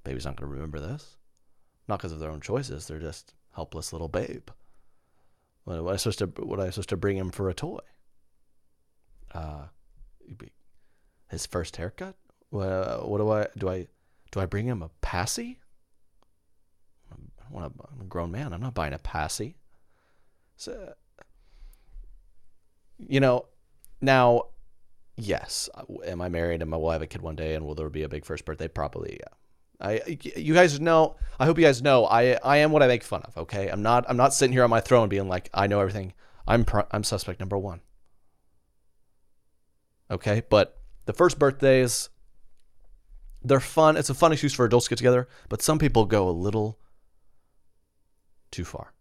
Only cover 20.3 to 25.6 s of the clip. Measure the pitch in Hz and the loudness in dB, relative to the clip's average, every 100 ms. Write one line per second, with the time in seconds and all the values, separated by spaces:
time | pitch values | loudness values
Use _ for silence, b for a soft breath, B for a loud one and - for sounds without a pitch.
20.3 | _ _ _ - - 185 - _ _ - | _ _ _ -16 -16 -18 -20 _ _ -20
21.3 | _ _ - - - _ - - - _ | _ _ -20 -20 -20 _ -18 -18 -20 _
22.3 | - - - _ _ _ - - 135 135 | -20 -20 -20 _ _ _ -20 -2 2 4
23.3 | 123 - _ _ _ - - 131 135 123 | 4 -2 _ _ _ -20 -4 2 6 6
24.3 | 120 - - - - - - - - 107 | 6 2 -12 -18 -20 -20 -20 -20 -14 -4
25.3 | 87 - - | -4 -4 -10